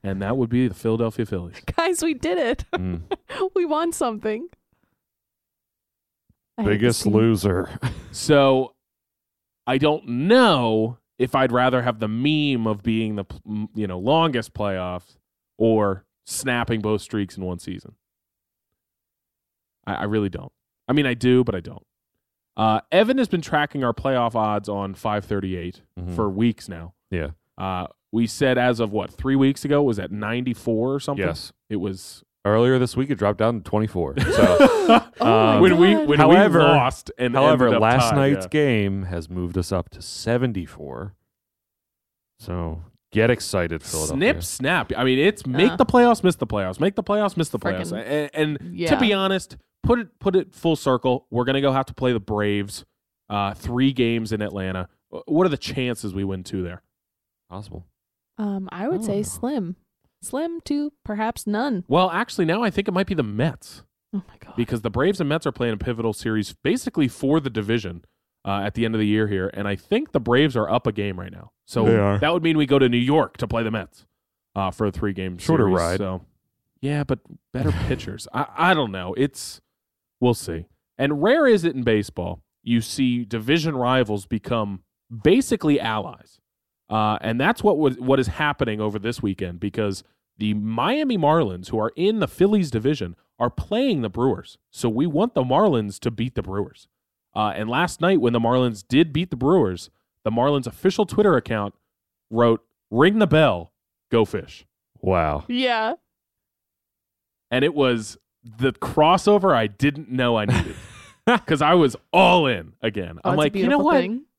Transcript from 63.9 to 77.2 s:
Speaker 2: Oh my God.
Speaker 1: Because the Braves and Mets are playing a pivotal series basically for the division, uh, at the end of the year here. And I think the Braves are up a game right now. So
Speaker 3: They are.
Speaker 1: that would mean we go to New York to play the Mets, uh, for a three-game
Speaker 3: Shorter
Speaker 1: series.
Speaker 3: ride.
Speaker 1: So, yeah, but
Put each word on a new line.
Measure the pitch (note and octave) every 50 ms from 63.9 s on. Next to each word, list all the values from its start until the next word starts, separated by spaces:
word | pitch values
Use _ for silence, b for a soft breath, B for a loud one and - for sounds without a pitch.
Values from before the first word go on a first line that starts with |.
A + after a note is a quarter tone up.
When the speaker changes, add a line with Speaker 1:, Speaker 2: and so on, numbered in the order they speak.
| _ _ _ _ -
Speaker 2:
Oh | G3+ - -
my | - _
God. | - - -
Speaker 1:
Because | - A#2+ - - A2+ G#2
the | A#2+
Braves | G2 B2 C3+ F#3 G#3 -
and | E3+ C#3+
Mets | D3 D#3+ - D3
are | B2+
playing | - B2 A#2 A2
a |
pivotal | G2+ - - A#2+ A2 A#2 A2+ G#2
series | - - A2+ A2 A2 G2+ - -
basically | _ _ C3+ G3 B3+ - B3+ - - D3 B2+
for | - - - C3+ D3 E3
the | C#3 C3+
division, | A2+ A2 G#2 G2+ A2+ A#2+ G2+ F2+ F2 F2 _ _ _ _ _ _ _ _ _
uh, | - G2 G2+ G2
at | G#2 -
the | A2 A2+
end | A2+ A2+
of | A2
the | G#2+
year | G#2 G#2 G#2+ A2
here. | G#2 G#2 F#2+ F#2 F#2+ -
And | - G2+
I | G2+ G2+
think | F#2+ - _ G3+ A#3 D#4 - _
the | C#3+
Braves | A2+ A#2 A#2+ B2+ D3 D#3 B2
are | B2 G#2 D#2
up | G2 A#2+ _
a | A#2 G#2
game | G#2 G2+ G2+ F#2+ F2+
right | F2+ F#2 F2+
now. | F2 - - _ _ _
So | _ - A#2+ A2+
Speaker 3:
They | A2+ A2+
are. | G#2+ G2+ G2+ G2+ G2+
Speaker 1:
that | C#3+ D3+ E3+
would | F3+ D#3+
mean | E3 D#3+
we | D#3 D3+
go | B2+ C#3+ C#3
to | C3+ B2
New | A#2+ A#2+
York | A#2+ B2+ D3 D#3+ - - _ -
to | B2+ G#2
play | A#2 A2+ A#2
the | A2 G#2+
Mets, | G#2+ F2 - _ - _ _ _ _ _ _ _ _ _ _ _
uh, | G2 G2 F#2+
for | F#2 - A2
a | G2+ F#2
three-game | - - G#2 F#2+ F#2+ F#2+ F#2 F2+ F2
Speaker 3:
Shorter | - - D#3+ D3+ A#2+
Speaker 1:
series. | G2 F#2
Speaker 3:
ride. | F2+ E2+ E2+ F2+ F#2+
Speaker 1:
So, | G2+ F#2+ F#2 F2+ - _ _ _ _ _ _ _ _ _ _ _
yeah, | - C#3 D3 D3 C#3+
but | - C3+ -